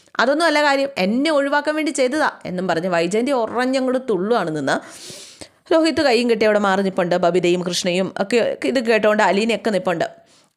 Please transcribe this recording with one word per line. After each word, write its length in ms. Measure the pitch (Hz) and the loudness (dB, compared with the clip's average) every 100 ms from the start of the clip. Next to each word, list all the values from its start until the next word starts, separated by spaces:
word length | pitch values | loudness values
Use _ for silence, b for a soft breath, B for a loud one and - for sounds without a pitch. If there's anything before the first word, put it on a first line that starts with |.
| b - | b -2
"അതൊന്നും 260 | 233 302 330 | 0 2 2
അല്ല 180 | 294 | 2
കാര്യം, 260 | 294 277 277 - | 2 2 -2 -2
എന്നെ 340 | 185 240 311 | -2 0 0
ഒഴിവാക്കാൻ 440 | 294 277 294 285 302 | 0 0 0 0 -2
വേണ്ടി 160 | 311 | -2
ചെയ്തതാ," 400 | 277 254 302 269 - - | 0 0 0 -2 -4 -8
എന്നും 220 | 180 180 | -4 -2
പറഞ്ഞ് 200 | 165 185 | -2 0
വൈജയന്തി 440 | 170 170 208 247 | 0 0 0 0
ഉറഞ്ഞങ്ങോട്ട് 680 | 262 220 220 254 262 262 254 254 | 0 -2 -2 -2 0 0 -2 -2
തുള്ളുവാണ് 460 | 190 202 233 170 156 | -2 0 0 0 -2
നിന്ന്. 240 | 135 185 B B B B B B B B - | -2 -2 B B B B B B B B 0
രോഹിത് 280 | 320 320 311 | 2 2 2
കൈയും 280 | 285 233 240 | 2 2 2
കെട്ടി 160 | 220 214 | 2 2
അവിടെ 140 | 208 | 2
മാറി 220 | 202 190 | 2 2
നിൽപ്പുണ്ട്. 340 | 196 190 175 180 | 0 -2 0 2
ബബിതയും 460 | 175 185 175 180 | 2 2 2 0
കൃഷ്ണയും 520 | 180 175 185 180 190 - | -2 -4 -2 -2 -2 -4
ഒക്കെ 380 | 196 240 202 - 277 | -2 0 0 -2 -2
ഇത് 200 | 254 226 | 0 2
കേട്ടോണ്ട് 380 | 220 214 214 | 2 2 4
അലീനയൊക്കെ 460 | 196 196 226 202 226 | 2 2 0 -2 -2
നിൽപ്പുണ്ട്. 360 | 190 185 170 - - b b b | -2 -2 -2 -4 -8 b b b